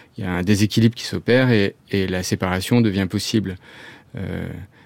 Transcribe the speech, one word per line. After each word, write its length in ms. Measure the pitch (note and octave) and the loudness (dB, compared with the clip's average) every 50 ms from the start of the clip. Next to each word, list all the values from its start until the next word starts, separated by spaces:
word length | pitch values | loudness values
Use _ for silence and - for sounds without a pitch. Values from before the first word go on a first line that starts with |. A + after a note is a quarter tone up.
| - _ _ - | -20 _ _ -10
Il 60 | G2+ | -6
y 20 | |
a 60 | F#2 F2+ | -4 -4
un 100 | F2 F2 | -2 0
déséquilibre 520 | G2 G#2+ G2 G#2+ G#2 - A#2 A2+ A2+ A2+ | 0 2 2 2 2 4 4 4 4 2
qui 100 | - - | 0 -6
s'opère 460 | - - F2+ - - A#2 C3 C3 B2+ | -8 -8 -6 0 2 2 4 4 4
et, 240 | A#2 G#2+ G2 G2 - - _ _ | 4 2 2 0 -2 -8 _ _
et 160 | - G2 F#2+ | -2 -2 0
la 160 | F#2 F#2 F2+ F2+ | 0 -2 -4 -2
séparation 600 | - G#2+ F#2+ F#2 F2+ F#2 F#2 F#2 - A#2+ A#2+ A2+ | -4 -2 -2 0 -2 -2 -2 0 2 2 4 4
devient 240 | G#2+ F#2 G2 G2 F2 | 4 2 0 -2 0
possible. 480 | - G2+ - - - A2+ F#2+ F#2+ F2+ - - - - - - - - - _ _ - - | -2 -4 -4 0 -2 -2 -2 -2 -6 -10 -14 -20 -20 -20 -20 -20 -20 -20 _ _ -12 -10
Euh, 280 | F#2 F#2 F2+ F2 F2 F2 - - F#2+ - _ _ _ | -8 -8 -8 -8 -8 -8 -10 -12 -14 -18 _ _ _